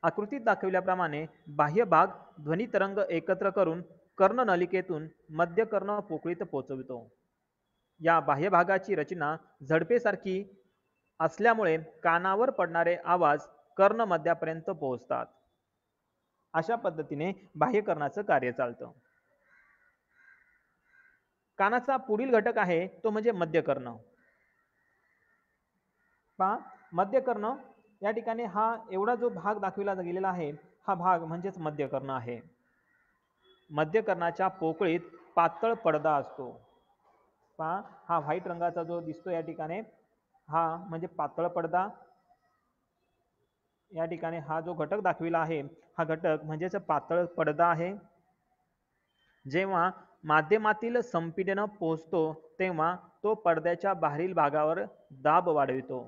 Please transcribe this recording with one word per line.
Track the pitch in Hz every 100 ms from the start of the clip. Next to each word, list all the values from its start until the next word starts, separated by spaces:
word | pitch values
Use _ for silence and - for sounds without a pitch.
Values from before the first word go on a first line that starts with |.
आकृतीत | - - 208 285
दाखविल्याप्रमाणे | 226 196 190 185 185 185 170 147 160 - -
बाह्य | 147 147 165
भाग | 226 165 190 - - -
ध्वनी | 147 165 233
तरंग | 208 196 196
एकत्र | 196 170 165 185 196
करून | 190 175 165 180 - _ -
कर्णनलिकेतून | 196 240 240 180 175 190 180 160 156 _ _
मध्य | 156 170 170
कर्ण | 220 214 196 208
पोकळीत | 202 156 156 175
पोचवितो. | 180 143 127 135 127 123 113 _ _ _ _ _ _ _ _ _
या | 160 165
बाह्य | 151 143 180
भागाची | 180 180 190 190
रचना | 185 147 175 147 160 _ _ 135
झडपेसारखी | 160 165 240 233 190 190 185 196 - _ _ _ _ _ _
असल्यामुळे | 160 - 220 226 196 160 160 -
कानावर | 175 165 185 196 254
पडणारे | 240 175 170 170 175
आवाज | - 180 160 147 - - _ -
कर्णमध्यापर्यंत | 196 220 220 170 151 165 160 160 156
पोहोचतात. | 180 147 120 - 127 117 _ _ _ _ _ _ _ _ _ _ _ _
अशा | 160 165 233
पद्धतीने | 202 160 147 143 165 185 -
बाह्यकर्णाचं | 151 151 208 208 160 147 208
कार्य | 208 151 123
चालतं. | 123 123 117 123 - _ _ _ _ _ _ _ _ _ _ _ _ _ _ _ _ _ _ _ _ _ _ _ _ _ -
कानाचा | 196 240 247 254
पुढील | - 214 262
घटक | 233 208 226
आहे | 190 165 185
तो | - 226
म्हणजे | 214 220
मध्यकर्ण. | 202 170 160 - 135 123 113 - _ _ _ _ _ _ _ _ _ _ _ _ _ _ _ _ _ _ _ _ _ _ _
पहा, | 190 226 - - -
मध्यकर्ण | 170 180 254 254 220 208 269 - _ _ _
या | 196
ठिकाणी | 220 214 226
हा | 233 185 226 226 -
एवढा | 190 208
जो | 240 240
भाग | 190 180 208
दाखविला | 196 190 202
गेलेला | 190 175 175 190
आहे, | 180 151 151 - _ -
हा |
भाग | 185 175 180
म्हणजेच | 165 170 185 190
मध्यकर्ण | 156 147 139 135 135
आहे. | 131 117 120 - _ _ _ _ _ _ _ _ _ _ _ _
मध्यकर्णाच्या | 147 156 220 214 180 170 170 185
पोकळीत | 185 160 160 190 170 170 - - -
पातळ | 170 - 226
पडदा | 226 202 156 151
असतो. | 147 131 - 127 - _ _ _ _ _ _ _ _ _ -
पहा, | 160 185 - - -
हा | 170
व्हाईट | 147 170 180
रंगाचा | 170 170 175
जो | 165 170
दिसतो | 156 156 -
या | 170
ठिकाणी, | 165 160 156 180 220 _ _ _ _ _ _
हा | 156 165 165
म्हणजे | 185 165 165
पातळ | - 147 - 175
पडदा. | 175 165 175 196 - - _ _ _ _ _ _ _ _ _ _ _ _ _ _ _ _ _ _
या | 175
ठिकाणी | 165 170 165 165
हा | 147 160
जो | 160
घटक | 170 151 202
दाखविला | 190 160 170 170
आहे, | 160 160 139 - _ -
हा |
घटक | 160 156 170 156
म्हणजेच | 156 156 180 202 -
पातळ | 180 - 170 170 -
पडदा | 156 147 170
आहे. | 165 175 202 - _ _ _ _ _ _ _ _ _ _ _ _ _
जेव्हा | 135 151 190 185 180 180 - _
माध्यमातील | 156 151 151 214 214 214 226 240
संपीडन | 233 170 165 165 190 196 208 208
पोहोचतो, | 165 160 160 185 160 156 - _
तेव्हा | 190 170 160 180 - _
तो | 208
पडद्याच्या | 214 180 160 160 170 196
बाहेरील | 180 160 143 180
भागावर | 175 147 147 151 170 202 - _ 135
दाब | 139 165 175
वाढवितो. | 151 135 131 131 127